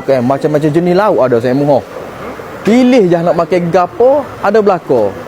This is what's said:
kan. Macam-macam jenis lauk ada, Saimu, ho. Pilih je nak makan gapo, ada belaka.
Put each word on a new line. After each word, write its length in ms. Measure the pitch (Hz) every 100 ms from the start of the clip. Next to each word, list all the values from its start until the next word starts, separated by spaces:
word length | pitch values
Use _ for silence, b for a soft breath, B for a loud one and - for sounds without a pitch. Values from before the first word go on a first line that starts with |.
kan. 160 | - 131
Macam-macam 440 | 120 139 151 151 151
jenis 240 | 156 180 180
lauk 240 | 208 160
ada, 160 | 127 117
Saimu, 240 | 123 131
ho. 160 | 143 131 - - - - - - - -
Pilih 480 | - 240 247 254 180
je 80 | 170
nak 160 | 170 175
makan 320 | 165 185 170
gapo, 560 | 180 175 - 247 285 240 -
ada 160 | 196 214
belaka. 480 | 202 175 - 127 101 101